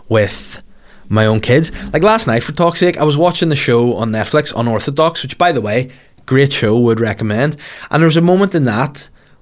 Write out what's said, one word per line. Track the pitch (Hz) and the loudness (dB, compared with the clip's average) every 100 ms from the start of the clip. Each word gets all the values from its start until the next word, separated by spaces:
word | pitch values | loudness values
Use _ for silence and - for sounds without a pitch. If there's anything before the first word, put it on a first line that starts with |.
| - | -2
with | 110 98 - - - - - - - - | 0 0 -4 -14 -18 -20 -20 -20 -18 -4
my | 107 110 | 0 2
own | 110 | 2
kids. | - 135 160 - - | 2 2 2 -4 -6
Like, | 156 | 0
last | 202 220 139 | 2 2 0
night, | 117 | -2
for | - | -2
talk's | 151 170 165 | -2 0 2
sake, | 175 170 | 0 0
I | |
was | 151 143 | 0 2
watching | 175 170 165 | 0 0 0
the | 139 | 0
show | - 120 120 101 | 2 2 2 0
on | 113 | -4
Netflix, | 110 104 151 147 - | -4 -2 -2 -2 -2
Unorthodox, | 117 110 - 139 160 - | -2 -2 -4 0 0 -2
which, | 135 - | -8 -2
by | 175 | 0
the | 139 | 0
way, | 104 113 135 - _ _ - | -2 -2 -4 -10 _ _ 0
great | 131 139 | 2 2
show, | - 110 117 | 2 0 2
would | 117 113 | 2 2
recommend. | 113 101 110 104 147 151 - - - | 0 -2 -4 -2 -2 -4 -14 -20 -4
And | 147 | 2
there | 165 | 4
was | 165 | 4
a | |
moment | 170 185 196 175 | 4 2 2 0
in | 131 | 0
that | 107 143 - - - _ _ | 0 -4 -6 -20 -20 _ _